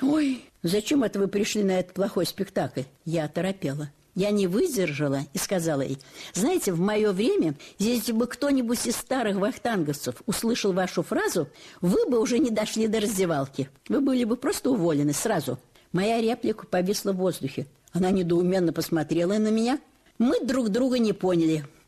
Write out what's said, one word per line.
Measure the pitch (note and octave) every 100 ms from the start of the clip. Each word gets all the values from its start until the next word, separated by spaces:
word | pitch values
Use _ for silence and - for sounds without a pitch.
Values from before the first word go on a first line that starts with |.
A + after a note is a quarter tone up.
"Ой, | C4 D#4 C#4 B3 - _
зачем | E3+ G3+ G#3+ D4
это | G#3+ G3+
вы | G3
пришли | G3+ G#3+ G#3+
на | G3 F#3
этот | F3+
плохой | - G3 G3 E3
спектакль?" | - F#3 G#3 C#3+ - B2+ _ -
Я | E3
оторопела. | D3 E3+ F#3 G3 D3 C#3+ C#3+ - _
Я | - G3+
не | G#3 F#3
выдержала | G3 F#4 A#3+ E3+ D3 D3 C#3 C#3+
и | F#3+
сказала | - F#3+ E3 C#3+
ей: | - C3+ - - -
"Знаете, | F3 B3 F4+ -
в | E3
мое | G3 G#3+ G#3+
время, | F#3+ B3 G4+ A#3+ B3 - -
если | G#3 A#3+ A3+
бы | A3 A#3+
кто-нибудь | - C#4+ C4+ A#3 A#3+
из | A#3+ A#3
старых | - C4+ G#3+ G3
вахтанговцев | G3+ - A#3+ G#3 D3+ C#3+ - - -
услышал | F3+ A3+ A#3 G3+
вашу | F3+ F3+ -
фразу, | E3 E4 G#4 F#3 - - - -
вы | F3 D#4+ G#4+
бы | A#3+
уже | G3 A#3+
не | B3+
дошли | G#3 A3 A3 A3
до | A3
раздевалки. | G#3 F#3+ F#3 D3 C3+ - C3+ - -
Вы | A#3
были | C4+ B3+
бы | A3 B3+
просто | D4+ G#4 -
уволены | B3 E3+ C#3+ D3
сразу". | C#3 A#3 F#3+ B2+ B2 - _ _
Моя | E3+ G#3 A#3
реплика | A3 A#3+ A3 G#3+ -
повисла | F3+ F3+ G3+ G3+
в | F#3
воздухе. | F#3 D3+ C#3 - C#3+ _ _
Она | F3 F3+
недоуменно | F#3+ E3+ F3 F3+ F#3 E3+
посмотрела | D#3+ D#3 E3 D3+ D#3+ F3 G#3+
на | G#3+
меня. | A3 A#3 C#4 - _ _ -
"Мы | A#3+ A#4
друг | C4 C4 A3+
друга | G#3 C4 B3
не | A3
поняли. | G3+ F#3 F3 D#3+ D#3 C#3+ -